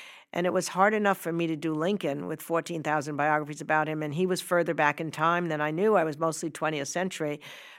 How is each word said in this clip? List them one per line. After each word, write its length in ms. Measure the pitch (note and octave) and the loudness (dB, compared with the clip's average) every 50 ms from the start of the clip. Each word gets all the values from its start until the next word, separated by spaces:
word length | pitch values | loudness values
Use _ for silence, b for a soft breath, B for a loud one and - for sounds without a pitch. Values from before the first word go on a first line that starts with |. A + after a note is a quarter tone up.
| B B B B B B - | B B B B B B -4
And 120 | - F3 F3+ | -2 0 2
it 60 | - | 0
was 160 | F#3 F3+ - | 0 -2 -2
hard 260 | - F3+ F#3+ G#3+ A3 | 2 4 4 6 6
enough 240 | G#3+ G#3 G3 F#3+ - | 4 4 2 2 2
for 120 | - E3 | 0 -4
me 140 | E3 E3+ E3+ | -2 0 0
to 100 | D#3+ D#3+ | 0 -2
do 200 | D3 D#3 D#3+ D#3 | -2 -2 -2 -2
Lincoln 500 | D3+ D#3+ F#3 G#3 G3 - D3 C#3 D3 F3 | 0 0 0 0 0 -2 -2 -4 -4 -4
with 160 | F3 D#3 D3+ | -6 -8 -8
fourteen 400 | - - E3 E3 - - F3 D#3+ | -6 -2 -2 -2 -2 -2 -6 -4
thousand 360 | D3 D3+ D3+ D#3 C3 D3+ D3 C#3 | -2 0 0 0 0 -2 -2 0
biographies 440 | C#3+ D#3 D3+ D3+ D3+ D3 D3+ C#3+ | 2 2 2 2 0 -2 -8 -10
about 260 | D3+ D3+ D#3 D#3 D3+ D#3 | -2 2 2 2 2 2
him, 140 | D#3 D#3 | 0 -4
and 140 | D3+ D3 C#3+ | -4 -4 0
he 100 | D#3+ F#3 | 0 0
was 160 | F3+ F#3 F3 | 0 0 -2
further 320 | - - F3+ F3 E3+ D#3+ D#3+ | -2 0 2 2 2 2 2
back 260 | D3+ D3+ D3 C#3+ - | 4 4 4 4 2
in 120 | E3 D#3 | -4 -6
time 360 | - D#3 D#3 E3 E3+ F3 F3+ E3 | -2 0 2 2 2 2 0 0
than 120 | D#3 D3+ | 0 0
I 80 | D3+ D#3 | 0 0
knew. 240 | D#3 E3+ G3+ A3 G#3+ | 0 2 2 4 4
I 100 | F3+ D#3+ | 4 4
was 120 | D#3+ C#3+ C#3+ | 2 0 -2
mostly 320 | E3 E3 D#3 - E3+ D#3+ | -2 -2 -2 -2 -6 -8
twentieth 380 | C#3+ - D#3+ D#3 D#3 C#3+ C#3 - | -6 -4 -4 -2 -2 -2 -4 -4
century. 520 | - F3 F#3 F#3 - - D#3+ D3 D3 D3 B B B B B B B | -2 -2 -2 -2 -4 -4 -4 -4 -4 -6 B B B B B B B